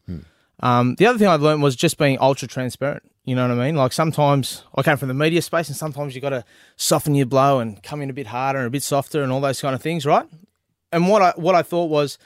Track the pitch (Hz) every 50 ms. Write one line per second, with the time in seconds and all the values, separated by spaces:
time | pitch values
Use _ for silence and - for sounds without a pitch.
0 | - - 87 73 - - _ _ _ _ _ - 117 123 123 123 123 123 - -
1 | 185 240 247 214 208 196 165 147 147 151 156 151 143 143 123 - 175 160 - -
2 | 151 139 135 - 131 135 135 - 135 120 - 131 127 120 - - 135 139 - -
3 | _ _ _ _ - 135 127 127 123 123 120 120 123 143 165 147 131 127 - -
4 | 160 160 - 151 147 143 143 139 120 - - - - _ - 139 127 160 143 131
5 | 139 131 127 139 151 160 165 165 - - 165 165 165 147 135 - 160 156 135 143
6 | 147 139 123 131 131 139 135 123 - _ _ _ _ _ _ - - - 170 143
7 | - 156 143 139 135 113 135 131 135 139 139 127 113 113 101 - - - 147 151
8 | 143 139 127 143 131 104 120 127 131 139 135 135 123 117 131 139 - - 147 139
9 | - - - 151 139 131 127 135 139 139 127 - - 139 131 123 - 156 170 165
10 | 131 147 175 233 320 - 165 156 _ _ _ _ _ _ _ _ _ - 170 170
11 | 175 185 214 208 185 175 - 170 156 180 185 170 151 - 175 170 175 156 156 147
12 | 147 135 - - _